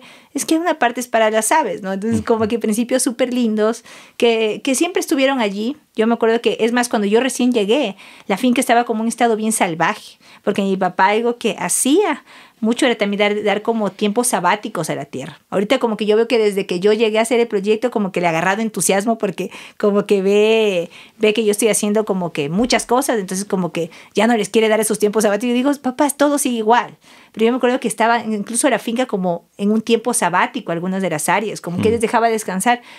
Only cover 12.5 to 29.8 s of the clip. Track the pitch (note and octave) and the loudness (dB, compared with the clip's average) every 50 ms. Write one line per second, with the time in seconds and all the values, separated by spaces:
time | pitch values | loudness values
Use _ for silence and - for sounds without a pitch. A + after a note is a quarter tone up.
12.5 | _ _ A3+ G#3+ A#3+ - D#4 B3+ A#3 A3+ G#3 G3+ G3+ G3 G#3 G#3 G#3 G#3 G#3 G#3 | _ _ -2 -2 0 2 2 2 2 0 -2 -2 0 0 0 0 0 0 0 0
13.5 | G3 G#3 G#3 A#3+ A3+ A3+ G#3 G3 G3+ - G#3 G#3 G3+ B3 A#3+ - - F#3+ F3 F3 | -2 0 -2 -2 -2 0 -2 -4 -2 -2 -2 0 0 0 0 0 -2 0 2 0
14.5 | F3+ - - A3+ - F3 D#3+ - D#3 C#3 C#3+ - - B2+ C3+ D#3+ D3 - _ _ | 0 0 -2 -6 -6 -6 -6 -4 -6 -6 -8 -10 -10 -12 -12 -12 -14 -18 _ _
15.5 | - F#3 G#3 G#3 C4+ B3+ B3+ A3+ G#3+ G3 A3+ G3+ G#3 A3 A#3 A3+ B3+ A3+ A3 G#3 | -4 -4 0 0 0 0 0 -2 -2 -2 0 2 2 2 2 2 0 2 2 0
16.5 | G3 G3 F#3+ - F#3 F3 F3+ G3+ A3 G#3+ A#3 G#3+ G#3+ G#3+ A3+ - C4 A#3 A#3 A#3 | 0 -2 -4 -4 -4 0 2 2 2 2 2 0 2 0 0 0 0 0 0 0
17.5 | G#3+ G3+ F#3+ G#3 G#3+ G#3+ - B3 - A3 G3+ F#3 - F3 F3 F3 D#3+ E3 E3 F#3 | -2 -2 0 0 0 0 0 -2 -2 -2 -4 -2 -2 -2 -2 0 0 0 0 0
18.5 | G3 G#3+ A3+ A3 - G3 E3 - F#3+ G3 G3+ B3 G3 - - G3 E3+ - F3+ G3 | 0 0 -2 -4 -4 -2 0 0 0 0 0 0 -2 -2 -2 -4 -4 -6 -8 -10
19.5 | - - - - - - - G#3 G3 G#3 G3+ - G#3 G3 F#3 G3 G3+ G#3 G#3 A3 | -12 -16 -20 -20 -6 -2 0 2 2 2 2 2 0 2 2 2 4 4 4 4
20.5 | A3+ A3 A3 G#3 F#3+ E3+ E3+ - - - - - _ - A3 G#3+ G#3+ A#3 A3+ G3+ | 4 2 2 2 0 -2 -2 -4 -8 -18 -20 -20 _ 0 0 2 2 2 2 0
21.5 | G3+ - A#3+ G#3+ G3+ - G#3+ G#3 G#3 A3 G#3+ G#3+ G3 F#3 F3 E3 - - C#3+ C#3+ | 2 2 2 2 2 2 0 0 0 0 0 0 -2 -2 -4 -4 -4 -4 -4 -2
22.5 | E3 G3 B3 B3 - G#3+ - - A#3+ B3+ C#4 - B3+ A3 F#3+ F3 F#3+ F#3 G3+ G3+ | 0 0 0 2 0 0 0 0 0 0 0 0 -2 -2 -2 -4 -6 -6 -4 -2
23.5 | G#3 F#3+ F3 E3 - E3+ D#3+ D#3+ - - - - - G3 G#3 A#3 A#3+ A3 G3 - | -2 -2 -2 -2 -4 -6 -6 -6 -8 -16 -20 -4 0 2 2 4 2 2 0 0
24.5 | - A3 A3 G#3+ A3 A3 A3 - G#3+ G3 G#3 G#3 G#3 A3 G#3 G#3+ G3 G#3 A3+ B3 | 2 2 4 4 4 2 2 0 0 0 0 2 2 2 2 2 2 0 0 0
25.5 | A#3+ B3 B3+ C#4+ C#4+ C4 - B3+ B3 - D4+ C#4 - - C#4+ D4 C#4+ C#4+ - C4 | 0 2 2 0 -2 -2 -4 -4 -2 0 0 0 2 2 2 2 2 0 -2 -2
26.5 | A#3+ A3+ G#3+ G#3+ A#3 A#3+ G3+ - - - _ - - - - _ - - A3 A3+ | -2 0 2 2 2 2 2 -2 -10 -20 _ -20 -20 -20 -20 _ -2 0 2 2
27.5 | B3 B3+ B3+ B3 B3 C4 - A3 - - A3+ A#3 A#3 A#3+ - G#3+ G#3+ G#3 G3 - | 2 2 2 0 0 0 -2 -4 -2 2 2 2 2 2 0 -2 -4 -4 -4 -2
28.5 | A#3 - - C#4 A#3+ G3 - B3 A3 A#3+ B3+ - - G3 F3+ F3+ E3+ F3 - _ | 0 2 2 2 2 0 -2 -2 -2 -2 -2 -2 -2 -2 -2 -2 -2 -4 -8 _
29.5 | _ - G3+ G3+ G#3+ A3+ | _ -4 0 0 0 0